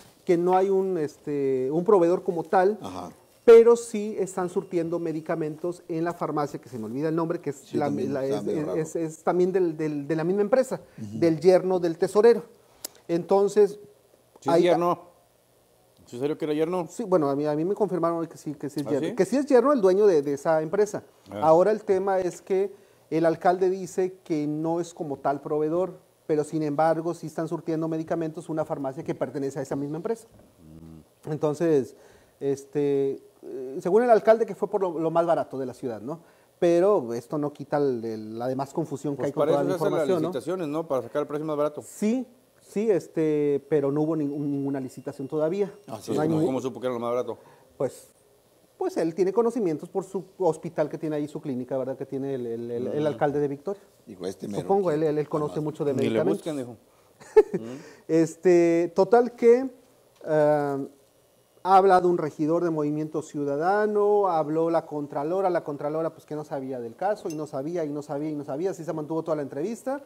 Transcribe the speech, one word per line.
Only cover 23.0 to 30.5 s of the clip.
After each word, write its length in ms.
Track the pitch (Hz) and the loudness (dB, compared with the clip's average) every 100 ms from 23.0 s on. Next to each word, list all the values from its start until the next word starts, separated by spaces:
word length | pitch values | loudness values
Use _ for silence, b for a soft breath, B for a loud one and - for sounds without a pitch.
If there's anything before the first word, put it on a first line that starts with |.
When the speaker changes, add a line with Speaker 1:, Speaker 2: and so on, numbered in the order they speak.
| B | B
Speaker 1:
el 160 | 156 165 | 0 2
alcalde 420 | 160 185 180 185 | 2 2 2 2
dice 460 | 190 180 - 185 185 | 0 -6 -4 -4 -6
que 220 | - 156 147 | -6 -4 -2
no 340 | 151 160 170 | -2 -2 -2
es 140 | 170 | -4
como 240 | - 160 139 | -8 -8 -4
tal 220 | 147 143 | -4 -4
proveedor, 560 | 156 151 156 175 185 180 _ _ - | -2 -2 0 -2 -4 -8 _ _ -4
pero 180 | 151 | -2
sin 180 | 147 160 | -2 -2
embargo 500 | 151 147 160 160 165 | -2 2 2 0 -2
sí 120 | 170 156 | -6 -8
están 220 | - 160 | -6 -6
surtiendo 400 | 165 - 160 165 | -6 -4 -4 -2
medicamentos 600 | 160 156 170 160 156 160 | -4 -4 -4 -6 -8 -8
una 160 | 160 | -6
farmacia 380 | 151 147 135 135 | -4 -6 -6 -8
que 100 | 151 | -8
pertenece 440 | 143 131 139 139 147 | -6 -6 -4 -6 -6
a 40 | |
esa 140 | 135 143 | -6 -6
misma 200 | 143 156 | -6 -6
empresa. 300 | 214 226 - - - | -6 -6 -10 -20 -20